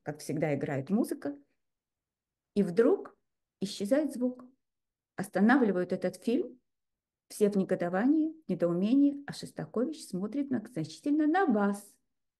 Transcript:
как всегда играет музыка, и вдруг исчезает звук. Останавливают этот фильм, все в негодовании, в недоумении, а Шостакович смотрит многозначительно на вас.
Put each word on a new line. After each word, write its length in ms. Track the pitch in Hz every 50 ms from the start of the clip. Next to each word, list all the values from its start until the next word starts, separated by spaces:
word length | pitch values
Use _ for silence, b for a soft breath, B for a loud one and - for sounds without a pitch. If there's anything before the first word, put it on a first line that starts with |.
как 160 | _ - 147 -
всегда 360 | - - 147 147 160 156 143
играет 340 | 143 151 160 143 135 139 -
музыка, 480 | 196 226 - - - - - 285 285 - _ _ _ _ _ _ _ _ _ _ _ _ _ _ _ _ _ _ _ _ _ _ _
и 100 | 202 190
вдруг 520 | 175 170 226 240 - 392 - - - - _ _ _ _ _ _ _ _ _
исчезает 520 | 196 196 - - 202 202 269 294 311 269
звук. 320 | - 233 247 254 254 - - - _ _ _ _ _ _ _ _ _ _ _ _ _
Останавливают 800 | - 190 - - 185 202 226 254 294 240 202 180 180 180 180
этот 240 | 185 180 - 185 180
фильм, 440 | - - 233 233 320 - - - _ _ _ _ _ _ _ _ _ _ _ _ _ _ _
все 200 | - - 208 202
в 80 | 202
негодовании, 760 | 190 185 - 185 180 175 170 180 185 233 269 311 311 302 320 - - _
в 40 | -
недоумении, 720 | 180 160 175 175 170 175 196 214 262 277 285 285 285 285 - -
а 40 |
Шостакович 720 | 160 - - - - - 156 - - 214 247 320 302 - - -
смотрит 420 | - 180 196 220 214 285 277 285
многозначительно 800 | 254 220 196 - - - 160 - - - - 294 294 311 302 294
на 180 | 330 381 392
вас. 460 | 311 208 208 202 202 202 202 - - _ _ _ _ _ _ _ _ _